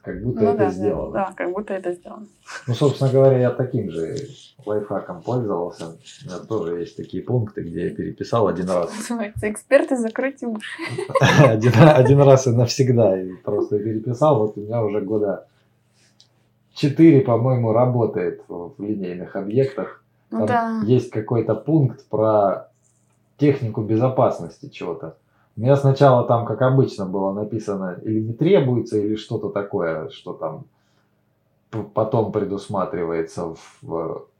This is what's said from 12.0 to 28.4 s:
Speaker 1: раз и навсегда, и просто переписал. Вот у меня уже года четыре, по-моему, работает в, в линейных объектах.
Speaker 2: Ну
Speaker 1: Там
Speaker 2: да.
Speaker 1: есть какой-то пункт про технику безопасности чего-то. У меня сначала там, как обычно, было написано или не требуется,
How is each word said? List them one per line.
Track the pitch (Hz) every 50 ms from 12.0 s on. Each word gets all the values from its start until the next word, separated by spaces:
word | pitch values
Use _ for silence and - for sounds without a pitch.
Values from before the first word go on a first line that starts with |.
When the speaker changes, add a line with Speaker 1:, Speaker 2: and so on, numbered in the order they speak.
| 127 117 139 139
Speaker 1:
раз | 143 135 135 127 - 127
и |
навсегда, | 117 120 123 117 - - 135 120 123 117 113 98 95 95
и | 92 92 92
просто | 87 - - 104 101 - - - 104
переписал. | 104 113 110 110 110 123 123 - 151 156 143 -
Вот | 107 - - 104
у |
меня | 101 107 113 120 110
уже | 101 101 107
года | 95 95 110 107 104 98 92 87 - _ _ _ _ _ _ _ _ _ _ _ _ _ _ _ _ _ _ _ _ _ _ _ _ _ _
четыре, | - - 139 131 - 165 165 147 135
по-моему, | 135 - 117 117 120 131 131 120 117 113
работает | 107 117 127 127 123 123 113 101 - 101 90 87 82 - - -
в, | 90 87 87 82 - -
в | 98
линейных | 104 107 98 95 90 87 90 87 80 - 98
объектах. | 98 104 107 127 135 - - - 95 - - - _ _ _ _ _ -
Speaker 2:
Ну | 226 226 220
Speaker 1:
Там | 214 247 233 226 226 226 220
Speaker 2:
да. | 214
Speaker 1:
есть | - 127 123 120 -
какой-то | - 113 107 - 120 117 - - 110
пункт | - - - 156 160 139 120 - - - _
про | - 107 107 110 107 107 101 98 90 - - - _ _ _ _ _ _ _ _ _ _ _ _ _ -
технику | 143 147 139 - 123 110 107 120
безопасности | 107 104 110 110 123 131 123 - 123 101 - - 87 82 - _ - -
чего-то. | - - 92 90 82 82 80 80 - _ _ _ _ _ _ _ -
У | -
меня | 110 127 143
сначала | 139 139 135 135 - 143 139 127 120 117 -
там, | 120 117 110
как | - 113 -
обычно, | 131 127 131 135 120 - - - 98 92
было | 92 98 95 98 98
написано | 104 104 104 120 110 - - 101 95 92 92 87 - -
или | 110 110 110
не | 110 113 117
требуется, | -